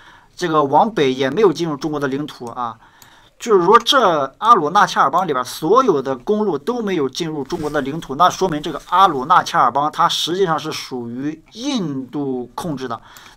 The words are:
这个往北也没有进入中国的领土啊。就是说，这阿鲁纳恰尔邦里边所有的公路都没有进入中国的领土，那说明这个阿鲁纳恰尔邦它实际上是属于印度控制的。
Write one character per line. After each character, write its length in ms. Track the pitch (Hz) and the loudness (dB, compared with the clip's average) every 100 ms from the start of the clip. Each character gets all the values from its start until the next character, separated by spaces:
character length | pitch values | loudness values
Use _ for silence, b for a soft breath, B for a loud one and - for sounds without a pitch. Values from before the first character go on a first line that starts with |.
| B B B - | B B B -8
这 120 | 175 | 0
个 160 | 156 | 2
往 280 | 143 147 214 | 4 4 2
北 220 | 202 139 | 2 0
也 160 | 131 135 | 0 -2
没 120 | 165 | 2
有 120 | 208 | 2
进 140 | 147 170 | 2 -4
入 80 | 143 | -4
中 140 | 160 | -6
国 80 | 147 | -4
的 80 | 139 | -4
领 180 | 135 147 | -4 -8
土 220 | - 120 | -10 -12
啊。 320 | 117 120 110 b b b b b - | -8 -10 -10 b b b b b -8
就 180 | - 202 | 2 4
是 80 | 175 | 6
说， 140 | 226 | 4
这 560 | 233 190 214 156 135 - | 6 4 4 2 -2 0
阿 160 | 214 | 4
鲁 160 | 226 147 | 6 4
纳 160 | 196 185 | 2 2
恰 160 | 214 | 2
尔 80 | 156 | 0
邦 180 | 160 185 | 0 -2
里 60 | |
边 100 | 131 | -2
所 400 | 120 - 156 233 | -4 -4 2 2
有 160 | 262 147 | 4 0
的 140 | 131 131 | 0 -6
公 300 | - 208 208 | -2 -2 -2
路 120 | 143 | -4
都 240 | - 247 | -4 -4
没 140 | 208 180 | -4 -2
有 140 | 131 | -4
进 180 | - 170 | -4 -6
入 160 | 156 | -6
中 160 | 131 175 | -6 -6
国 100 | 151 | -4
的 120 | 147 | -4
领 180 | 135 156 | -4 -6
土， 160 | - 135 | -6 2
那 140 | 175 | 2
说 180 | - 190 | 2 -2
明 140 | 151 | -2
这 100 | 170 | -8
个 80 | 151 - | -10 -2
阿 180 | 180 196 | 4 4
鲁 180 | 139 127 | 2 2
纳 160 | 175 | 2
恰 180 | 143 170 | 2 2
尔 120 | 135 | 2
邦 200 | 127 151 | 2 -2
它 160 | 156 165 | 2 0
实 280 | - 156 180 | 0 -4 0
际 100 | 190 | 0
上 140 | 151 | 0
是 120 | 151 | -4
属 380 | 139 - 131 117 | -10 -8 -10 -8
于 340 | 123 143 160 _ | -8 -8 -8 _
印 540 | 220 269 262 165 135 123 | -10 -6 -4 -4 -6 -6
度 440 | 151 139 127 120 | -6 -4 -6 -8
控 240 | - 180 135 | -10 -8 -6
制 100 | 127 | -8
的。 140 | 113 B B B | -10 B B B